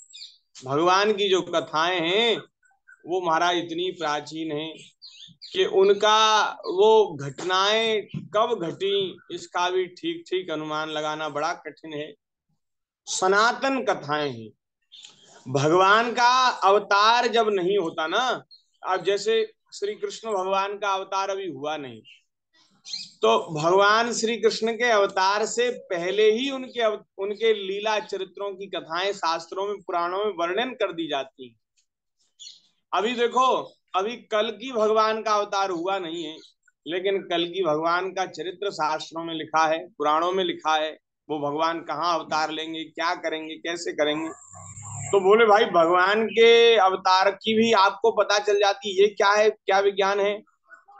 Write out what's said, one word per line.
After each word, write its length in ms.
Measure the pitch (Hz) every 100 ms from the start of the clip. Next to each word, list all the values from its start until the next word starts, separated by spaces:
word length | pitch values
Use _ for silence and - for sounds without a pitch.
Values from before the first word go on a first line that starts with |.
| - - - _ _ - 127
भगवान 480 | 143 175 190 208
की 160 | 196 202
जो 120 | 180
कथाएं 600 | - 165 - 151 170 180
हैं 400 | 160 202 233 170 - _ _ _ _ - -
वो 160 | 180
महाराज 360 | 175 160 175 175
इतनी 340 | 170 165 185
प्राचीन 600 | 175 156 147 143 156 160
हैं 220 | 147 160 151 - _ - - - - -
कि 140 | 185 196
उनका 840 | 190 196 196 214 220 220 214 180
वो 640 | - 180 180 214 220 185 147
घटनाएं 920 | 139 - 180 185 196 220 226 214 - -
कब 440 | - 208 247 214
घटी 560 | 165 139 196 196 185 - -
इसका 380 | 175 - 180 180
भी 160 | 185 180
ठीक 380 | - 165 170 -
ठीक 200 | 185 180
अनुमान 400 | 156 156 151 156
लगाना 400 | 151 151 151 156
बड़ा 240 | 143 160
कठिन 400 | 175 147 - 160
है। 200 | 147 151 - _ _ _ _ _ _ _ _ -
सनातन 800 | - 185 202 233 - 269 262
कथाएं 480 | 208 156 147 151 143
हैं। 200 | 117 110 _ _ _ _ - - _ - - 131
भगवान 640 | 127 151 180 190 214 240
का 360 | 226 240 254 254
अवतार 800 | - 190 208 202 202 220 240 247
जब 220 | 226 214
नहीं 280 | 196 175 202
होता 300 | 160 165 160
ना, 360 | 202 254 185 - - _ _ -
अब 160 | 185
जैसे 500 | 170 202 208 226 214 _ _
श्री 220 | - 202 190
कृष्ण 380 | 202 - 226
भगवान 440 | 190 190 190 202 202
का 160 | 202
अवतार 360 | 190 190 196 196
अभी 220 | 196 185
हुआ 260 | 135 151 156
नहीं, 240 | 131 110 - - _ _ _ _ _ _ - - - -
तो 400 | 220 226 185 151
भगवान 520 | 165 190 202 220 240
श्री 240 | 220 226 226
कृष्ण 360 | 214 - 220
के 160 | 220 247
अवतार 560 | 208 196 185 190 208 208
से 240 | 233 247
पहले 640 | - - 175 175 202 214
ही 180 | 226 277
उनके 320 | 262 254 240
अव-, 220 | 220 208 _ -
उनके 360 | 196 202 226
लीला 460 | 214 190 202 214 208
चरित्रों 540 | 202 190 185 190 202
की 140 | 190 196
कथाएं 460 | 165 147 170 202
शास्त्रों 540 | 196 165 170 - 185 202
में, 140 | 202
पुराणों 440 | - 175 175 190 214
में 80 |
वर्णन 360 | 170 170 196 254
कर 240 | 220 190
दी 140 | 165 156
जाती 400 | 139 - _ 123
हैं। 80 | 117 _ _ _ _ _ _ _ _ - - _ _ -
अभी 200 | 180 220
देखो, 600 | 240 233 240 254 175 131 _ _ 185
अभी 220 | 208 240
कल 320 | 190 214 226
की 220 | 202 269
भगवान 520 | 233 214 220 220 220
का 120 | 220 208
अवतार 340 | 208 196 196
हुआ 300 | 170 180 196
नहीं 240 | 165 170
है, 140 | 156 160 - _ _ _ 147
लेकिन 340 | 175 196 196
कल 240 | 190 170 170
की 180 | 185
भगवान 480 | 170 151 165 175 185
का 140 | 185 180
चरित्र 460 | 156 170 175 202
शास्त्रों 520 | 156 151 156 - 165
में 100 | 165
लिखा 340 | 160 156 160 160
है, 200 | 165 180
पुराणों 440 | - 151 156 175
में 120 | 190
लिखा 320 | 175 - 156 156
है, 240 | 156 - _ _ -
वो 100 | 151
भगवान 400 | 143 151 165 165
कहाँ 400 | 165 151 170 165
अवतार 320 | 156 156 156
लेंगे, 320 | 156 160 160
क्या 320 | 156 - 165 180
करेंगे, 400 | 165 160 160 156
कैसे 360 | 165 170 180
करेंगे। 380 | 156 151 151 160 - - - - - - - -
तो 140 | 196
बोले, 260 | 190 220 226
"भाई, 200 | 208 226
भगवान 640 | 175 165 180 185 214 214
के 480 | 202 226 233 233 220
अवतार 560 | 190 190 190 185 196
की 220 | 196 220
भी 200 | 220 233
आपको 380 | 208 196 - 226
पता 280 | 208 196 208
चल 200 | 208 202
जाती, 420 | 202 202 208 185
ये 60 | 208
क्या 220 | 202 202
है, 200 | 208 214
क्या 300 | 214 - 196
विज्ञान 400 | 202 196 196 202
है?" 240 | 202 208 _ _ _ - _